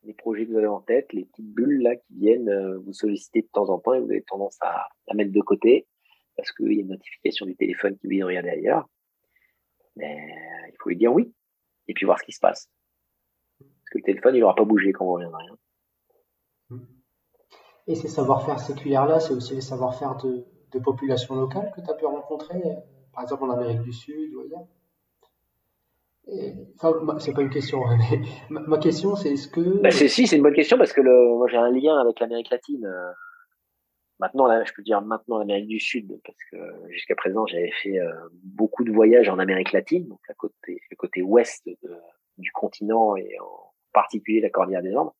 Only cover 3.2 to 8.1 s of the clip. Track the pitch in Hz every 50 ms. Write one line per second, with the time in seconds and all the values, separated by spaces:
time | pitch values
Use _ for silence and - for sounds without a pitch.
3.2 | - _ - 113 110 _ - - 101 95 92 90 - - 127 131 117 110 101 -
4.2 | - - 95 98 101 98 - _ - 90 87 - - - _ _ _ - 101 104
5.2 | 104 98 95 101 - - 101 - - 113 131 - - _ _ _ _ _ _ _
6.2 | _ _ _ - - - - - 113 110 107 - - 95 92 - _ - - _
7.2 | _ - - - 101 92 92 _ 98 95 - - - 98 98 _ - -